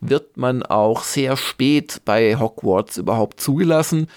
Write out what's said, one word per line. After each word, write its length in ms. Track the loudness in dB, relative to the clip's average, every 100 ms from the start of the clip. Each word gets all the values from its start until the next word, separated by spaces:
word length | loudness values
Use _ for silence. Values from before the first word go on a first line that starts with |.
wird 360 | -2 -2 -2 -6
man 280 | -2 -2
auch 400 | -2 0 2 0
sehr 320 | -2 -2 -2 -2
spät 680 | -4 0 2 2 0 -6
bei 320 | 0 2 4 2
Hogwarts 600 | -2 -2 0 0 0 -6
überhaupt 440 | -2 0 -2 -4
zugelassen. 680 | -2 0 2 2 2 0 -2